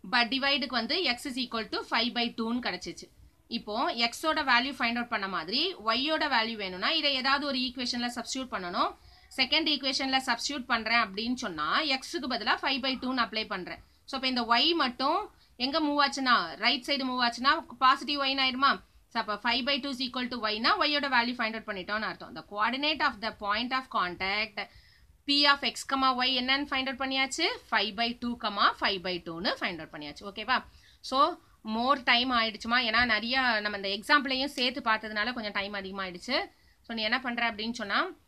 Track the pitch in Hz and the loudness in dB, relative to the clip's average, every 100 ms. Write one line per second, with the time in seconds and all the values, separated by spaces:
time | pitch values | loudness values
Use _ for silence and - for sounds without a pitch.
0 | 190 240 233 269 277 285 269 247 226 330 | 0 2 2 2 2 0 0 -2 -2 0
1 | 320 233 294 247 240 226 202 381 415 254 | 0 -2 -4 -6 -4 -4 -4 -6 -2 0
2 | 240 240 233 - 226 240 240 180 - 170 | 0 0 -4 -2 -2 -2 -2 -6 -8 -12
3 | - _ - _ _ 226 214 214 320 233 | -16 _ -20 _ _ -8 -4 -2 -2 0
4 | 233 - 320 311 277 240 262 254 247 240 | -2 0 0 0 4 4 2 -2 -2 -2
5 | 233 220 196 185 160 208 339 - 214 226 | -2 -4 -4 -4 -4 -2 -2 -4 -2 0
6 | 285 311 302 247 220 226 190 185 226 320 | 0 0 2 2 0 -4 -6 -2 -2 0
7 | 294 269 262 277 285 262 254 254 247 247 | 0 0 2 0 0 -2 -4 -4 -6 -4
8 | 240 240 226 269 254 214 180 208 330 370 | -4 -6 -6 -6 -6 -6 -4 -2 -2 -4
9 | - - - - 262 294 311 294 269 262 | -20 -20 -16 -4 0 2 2 0 0 -2
10 | 269 269 269 240 - 285 240 233 220 220 | 0 0 0 -2 -2 -6 -2 -2 2 2
11 | 208 190 226 254 220 160 156 208 302 262 | 2 -2 -2 -2 -4 -2 0 2 2 -2
12 | - 339 262 247 247 359 302 269 262 262 | -2 -6 -4 -2 0 0 2 0 0 -2
13 | 254 254 220 220 202 196 165 165 - _ | -2 0 0 -2 -4 -6 -6 -10 -16 _
14 | - 269 262 254 226 233 294 339 262 - | -8 -4 0 0 4 4 4 4 2 2
15 | 269 359 415 _ _ - 254 302 302 285 | 2 2 -2 _ _ -6 -2 2 2 2
16 | 277 269 262 226 170 160 220 269 240 277 | 2 2 4 4 2 0 0 0 0 -2
17 | 262 254 240 240 262 320 330 - 262 277 | 0 2 0 2 2 2 0 4 4 4
18 | 262 294 269 269 262 254 277 208 - _ | 2 0 0 2 0 4 4 4 -4 _
19 | _ 233 214 208 240 240 254 277 285 247 | _ -4 -2 -2 0 0 2 0 -2 -4
20 | 262 254 247 247 214 214 247 381 302 294 | -4 -4 -4 -2 -2 2 2 4 4 2
21 | 277 254 240 240 220 220 214 202 175 208 | 4 2 2 0 -2 -2 -6 -8 -4 -2
22 | 208 175 170 160 - 202 220 262 294 311 | -2 -6 -12 -14 -10 0 0 2 0 2
23 | 302 226 220 - 202 208 240 262 254 226 | 0 0 -6 -4 -2 -2 0 -4 -2 -2
24 | 180 175 190 208 214 - 196 - - _ | -2 -2 -2 0 -2 -6 -10 -14 -20 _
25 | - _ - 285 285 285 240 - - 277 | -20 _ 0 4 6 6 2 -4 -4 2
26 | 262 247 254 262 247 269 285 269 262 262 | 4 4 2 0 2 0 2 -2 -2 -2
27 | 262 269 262 262 359 494 - 226 202 202 | -2 0 0 0 -2 -2 -2 0 0 0
28 | 233 233 240 233 220 202 269 453 262 196 | -2 -2 -6 -4 -4 4 2 4 0 0
29 | 180 180 170 165 214 523 214 175 156 160 | -4 -6 -6 -4 -2 -2 -4 -6 -10 -12
30 | 147 147 202 196 220 247 - - - - | -12 -12 -12 -10 0 0 0 -20 -20 -18
31 | - 269 302 339 _ _ 220 220 247 277 | -4 4 4 2 _ _ -6 -2 2 2
32 | 254 240 262 240 226 202 226 240 240 220 | 4 4 4 2 2 -2 0 2 4 2
33 | 247 214 226 262 254 214 208 208 196 202 | 4 2 2 2 2 2 0 -4 -4 -6
34 | 220 294 262 262 285 285 247 269 233 220 | 4 4 4 -2 -2 0 -2 -2 0 0
35 | 220 214 214 247 214 202 202 208 190 196 | 0 -2 -2 -2 -4 -4 -4 -6 -8 -6
36 | 185 180 - 285 392 _ _ _ _ 226 | -8 -8 -2 -2 -2 _ _ _ _ -4
37 | 214 240 247 240 233 208 220 240 202 220 | 0 0 -2 -2 -2 -2 -6 -4 -2 0
38 | 349 320 | 0 -4